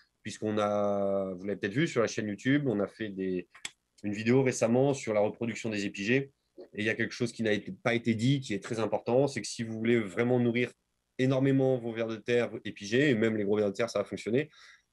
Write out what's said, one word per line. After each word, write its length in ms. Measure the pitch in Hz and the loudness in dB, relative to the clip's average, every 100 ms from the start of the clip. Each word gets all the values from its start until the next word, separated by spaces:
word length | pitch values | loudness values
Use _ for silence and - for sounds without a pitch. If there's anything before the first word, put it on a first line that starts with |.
| _ _ | _ _
puisqu'on 360 | 110 - 107 107 | -14 -6 -2 0
a, 760 | 104 104 101 101 98 98 95 | 0 2 0 0 0 0 -2
vous 100 | 90 98 | -6 -6
l'avez 120 | 98 | -4
peut-être 140 | 104 | -4
vu 140 | 110 160 | -2 0
sur 160 | 131 | 0
la 60 | 107 | 0
chaîne 180 | - 107 | -2 -6
YouTube, 380 | 101 127 143 139 | -4 0 2 2
on 140 | 104 | 0
a 80 | 98 | -2
fait 200 | - 110 | -4 -8
des, 400 | 95 95 90 - - - - _ _ | -4 -4 -4 -6 -12 -18 -18 _ _
une 100 | 104 | -8
vidéo 300 | 101 110 127 | -2 2 4
récemment 500 | 127 120 117 120 139 | 2 2 2 4 4
sur 220 | 135 - | 0 0
la 60 | 107 | 0
reproduction 500 | 107 - 117 104 113 | 0 -2 -6 -6 -4
des 160 | 107 98 | -4 -4
épigées. 460 | 98 101 131 135 _ _ - - | -4 0 0 0 _ _ -20 -14
Et 60 | 104 | -4
il 40 | |
y 60 | 107 | -2
a 40 | |
quelque 200 | 110 113 | -2 -4
chose 160 | - 120 | -4 -6
qui 120 | - | -2
n'a 80 | 110 | 0
été, 200 | 107 98 | 0 -2
pas 220 | 95 120 | -6 -2
été 220 | 117 117 107 | 0 0 2
dit, 240 | 120 139 | 2 2
qui 120 | 131 | 0
est 100 | 101 | -6
très 180 | - 113 | -4 -4
important, 480 | 107 101 - 123 143 | -2 -2 2 2 2
c'est 120 | - | -2
que 60 | - | -8
si 160 | - | -8
vous 160 | 113 110 | -8 -2
voulez 200 | 113 120 | 2 2
vraiment 420 | 104 92 120 123 | 2 -2 2 2
nourrir 320 | 120 117 123 - _ _ _ - | 2 0 -2 -6 _ _ _ -2
énormément 600 | 131 131 135 135 131 131 | 2 4 4 4 4 2
vos 140 | 117 | -2
vers 160 | 113 110 | -4 -4
de 80 | 113 | -4
terre 340 | 101 120 113 110 | 0 2 2 -4
épigés, 460 | 107 - 101 120 151 | -10 -10 0 2 4
et 40 | |
même 220 | 117 113 110 | 4 2 2
les 80 | |
gros 120 | 101 104 | 2 2
vers 120 | 101 | 2
de 40 | |
terre, 160 | 95 117 | 0 -2
ça 120 | 104 | -2
va 40 | |
fonctionner, 460 | 98 98 - 120 156 _ - - _ | -4 -6 -2 0 -2 _ -20 -20 _